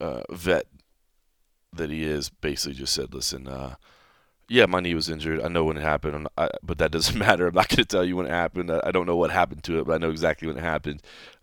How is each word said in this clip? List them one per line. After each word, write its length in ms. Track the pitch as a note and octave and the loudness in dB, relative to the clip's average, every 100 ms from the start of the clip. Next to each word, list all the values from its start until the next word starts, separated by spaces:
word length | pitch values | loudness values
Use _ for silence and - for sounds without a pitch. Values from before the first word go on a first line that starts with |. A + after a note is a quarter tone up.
uh, 220 | D#2+ B1 - | -6 -6 -10
vet 360 | - E2+ E2 - C#2+ _ _ _ _ _ _ _ _ _ | -6 2 2 0 -14 _ _ _ _ _ _ _ _ _
that 180 | E2+ D#2 | -6 -6
he 140 | D#2 | -4
is, 240 | D#2 D2+ C#2+ | -2 -4 -6
basically 460 | - D#2 C#2 D2 | -6 -6 -4 -6
just 200 | C2 C2+ | -6 -4
said, 180 | - B1+ | -4 -4
"Listen, 360 | B1+ - C2 C2 | -6 -6 -8 -10
uh, 260 | C2+ C2+ C2 _ _ _ _ _ _ - | -10 -10 -12 _ _ _ _ _ _ 2
yeah, 160 | A#2+ | 6
my 140 | G2 F2+ | 6 6
knee 160 | F2+ | 2
was 140 | E2 D#2+ | 0 -2
injured. 340 | D#2 D#2 D#2+ | -4 -4 -2
I 60 | E2+ | 0
know 160 | E2+ | 2
when 120 | D#2+ D2+ | 2 0
it 60 | |
happened, 320 | D#2 D2 D#2 | 0 0 0
I'm, 140 | D2 D2+ - | -4 -6 -2
I, 100 | D#2+ - | -2 -2
but 160 | - E2 | -6 0
that 140 | D#2+ | 0
doesn't 260 | D#2+ - A2 | 2 0 0
<laughs> 80 | G2+ | 2
matter. 220 | F#2 F2 | 4 4
I'm 60 | |
not 140 | F2+ F#2 | 4 2
gonna 160 | - | 2
tell 200 | - F#2+ | 2 2
you 120 | F2+ F2+ | 2 0
when 100 | D#2 | 0
it 40 | |
happened. 400 | E2+ E2 F2+ F2 | 0 0 -2 -2
I, 100 | D#2+ | 0
I 80 | - | 2
don't 140 | F#2 F2 | 0 2
know 100 | E2+ | 2
what 140 | E2 | 2
happened 340 | F2+ F2 D2+ | 4 2 0
to 160 | E2 D#2+ | 0 -2
it, 60 | C#2 | 0
but 80 | |
I 40 | D#2+ | 0
know 120 | E2 | 0
exactly 360 | D#2+ D#2+ D#2 D#2+ | 0 0 -2 -4
when 100 | C2+ | -4
it 60 | |
happened. 400 | E2 D2+ D2 D2 - - - - | -2 -2 -4 -8 -12 -20 -20 -18